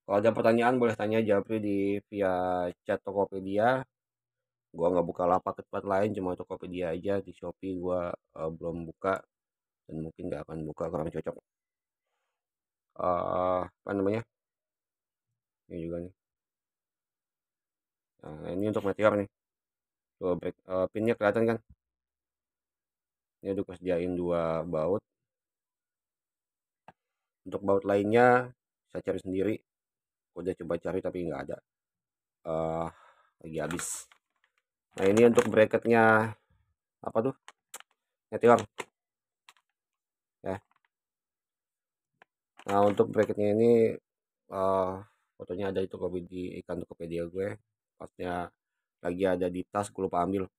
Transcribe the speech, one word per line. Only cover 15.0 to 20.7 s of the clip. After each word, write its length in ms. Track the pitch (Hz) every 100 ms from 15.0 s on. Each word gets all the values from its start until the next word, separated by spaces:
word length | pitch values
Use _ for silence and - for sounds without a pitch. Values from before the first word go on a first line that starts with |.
| _ _ _ _ _ _ _
Ini 80 | 87
juga 200 | 82 85 90
nih. 40 | _ _ _ _ _ _ _ _ _ _ _ _ _ _ _ _ _ _ _ _ _ 78
Nah, 240 | 78 80
ini 160 | 87 104
untuk 160 | 104
Meteor 320 | 101 95 104
nih. 160 | 104 98 _ _ _ _ _ _ _ _ _
Tuh, 160 | 92 87
break, 160 | 90 -
eh, 300 | -